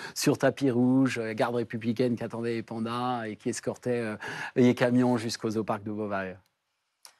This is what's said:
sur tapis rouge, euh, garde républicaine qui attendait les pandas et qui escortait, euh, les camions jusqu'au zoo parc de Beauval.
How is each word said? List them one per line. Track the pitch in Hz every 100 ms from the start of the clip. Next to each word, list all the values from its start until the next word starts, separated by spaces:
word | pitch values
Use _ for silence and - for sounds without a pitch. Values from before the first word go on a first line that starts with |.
| -
sur | - - 127
tapis | 135 - 139
rouge, | 120 127 131 131 117
euh, | 110
garde | 113 123 120
républicaine | 113 117 110 110 127 113
qui |
attendait | 113 113 117
les | 117
pandas | 110 117 113 120 123 123 110
et | 107
qui | 123
escortait, | 110 - 104 123 120
euh, | 113 107 - - - -
les | 123
camions | 123 123 123 123 123
jusqu'au | 113 - 113
zoo | 110 104
parc | 123
de | 104
Beauval. | 104 107 101 95 92 _ _ _ _ _ _ - _